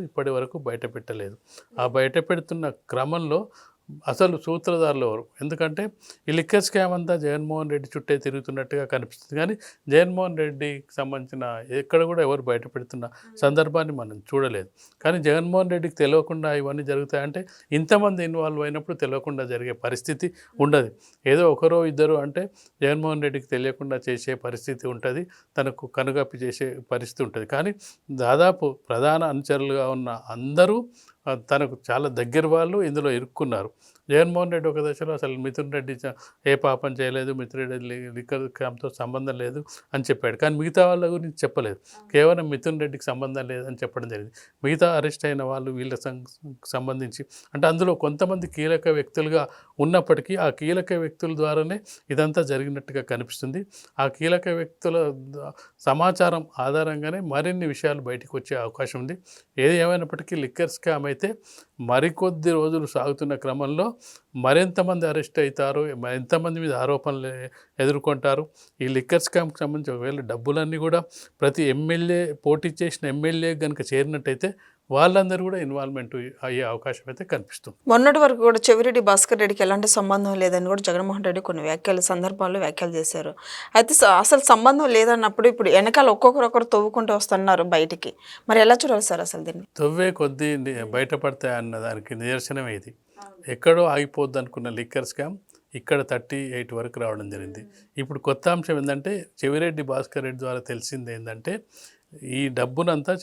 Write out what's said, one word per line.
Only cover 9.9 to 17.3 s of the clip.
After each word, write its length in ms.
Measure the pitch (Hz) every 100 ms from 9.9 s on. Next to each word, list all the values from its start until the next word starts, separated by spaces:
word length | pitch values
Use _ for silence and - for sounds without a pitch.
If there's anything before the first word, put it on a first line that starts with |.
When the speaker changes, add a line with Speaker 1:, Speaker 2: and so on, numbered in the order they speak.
Speaker 1:
జగన్మోహన్ 440 | 151 180 180 180 160
రెడ్డికి 520 | 151 139 147 139 - -
సంబంధించిన 440 | 135 135 127 135 123 113 120 135
ఎక్కడ 220 | 139 165 165
కూడా 120 | 170 139
ఎవరు 160 | 139 127
బయట 140 | 120 120 127
పెడుతున్న 340 | 123 127 120 - - -
సందర్భాన్ని 520 | 143 151 156 165 156 135
మనం 160 | 110 104 -
చూడలేదు. 400 | 139 131 104 92 _ - _
కానీ 160 | 156 175 147
జగన్మోహన్ 460 | 156 170 185 180 175
రెడ్డికి 220 | 160 -
తెలియకుండా 480 | 143 156 156 160 156 147
ఇవన్నీ 240 | 139 147 143
జరుగుతాయంటే 520 | 139 143 143 147